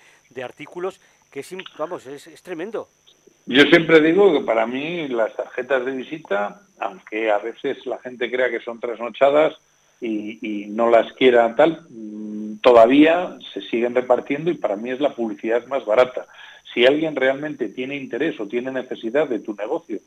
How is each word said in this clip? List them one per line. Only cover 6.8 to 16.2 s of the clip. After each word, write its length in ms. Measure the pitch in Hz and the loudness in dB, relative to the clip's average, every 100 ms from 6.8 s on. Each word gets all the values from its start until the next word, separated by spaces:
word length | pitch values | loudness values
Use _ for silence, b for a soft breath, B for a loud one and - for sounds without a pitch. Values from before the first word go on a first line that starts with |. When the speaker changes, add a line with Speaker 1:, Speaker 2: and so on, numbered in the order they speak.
Speaker 2:
aunque 500 | 107 95 - 107 110 | -10 -10 -12 -6 -2
a 80 | 104 | -2
veces 480 | 107 113 139 127 - | -2 -8 -8 -8 -8
la 120 | 113 | -10
gente 300 | 127 123 120 | -12 -8 -6
crea 220 | 127 127 | -2 -2
que 80 | 117 | -4
son 220 | - 117 | -8 -10
trasnochadas 720 | 120 110 117 107 139 147 156 151 _ _ _ _ | -10 -8 -10 0 2 4 2 -2 _ _ _ _
y, 400 | 120 107 104 113 | -8 -6 -8 -10
y 240 | 110 104 104 | -8 -8 -8
no 240 | 107 117 | -2 4
las 220 | 117 110 | 4 2
quiera 420 | - 131 120 117 | 2 4 6 4
tal, 320 | 113 156 160 - | 2 2 0 -10
mm, 680 | 117 107 107 107 107 107 107 | -18 -14 -12 -12 -10 -10 0
todavía 760 | - 120 117 139 151 170 180 - - | 6 8 8 8 6 4 -2 -10 -16
se 80 | - | -14
siguen 320 | - 120 120 | -6 -2 -2
repartiendo 560 | 120 123 123 - 139 165 | -2 0 0 0 -4 -4
y 40 | |
para 200 | 165 113 | -4 -4
mí 160 | 101 120 | -6 -6
es 80 | 127 | -4
la 160 | 143 | -4
publicidad 500 | - 113 101 113 117 120 | -4 -6 -6 -4 -4 -2
más 160 | 139 | -6
barata. 420 | 110 110 127 - | 0 2 2 0